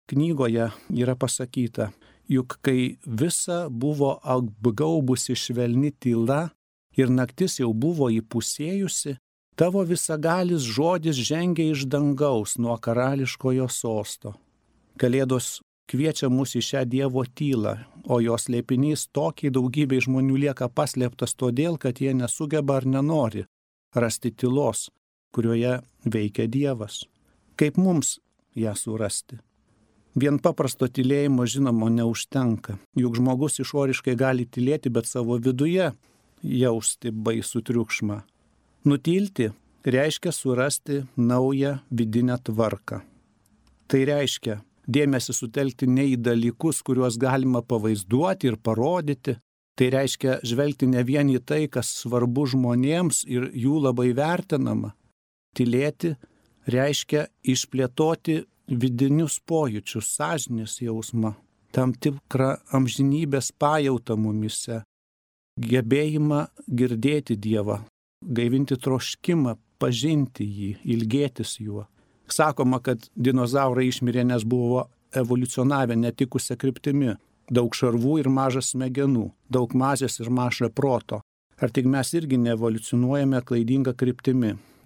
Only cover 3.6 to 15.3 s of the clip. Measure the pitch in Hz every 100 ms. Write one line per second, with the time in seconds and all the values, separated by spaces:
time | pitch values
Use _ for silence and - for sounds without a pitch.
3.6 | 160 117 139 147 139 - 151 127 120 104
4.6 | 117 110 156 165 131 127 - 117 - 120
5.6 | 120 120 143 - 127 117 117 143 165 _
6.6 | _ _ _ - 131 127 123 - 185 -
7.6 | 120 110 147 170 131 110 110 120 - -
8.6 | 151 196 190 - 147 135 _ _ _ -
9.6 | 170 196 175 175 - 156 160 175 180 170
10.6 | 120 110 165 180 160 135 113 156 180 165
11.6 | 160 147 135 143 147 139 147 120 104 -
12.6 | 117 117 - 117 131 139 127 - 131 131
13.6 | 127 - 120 107 104 - 107 101 _ _
14.6 | _ _ _ - 127 131 131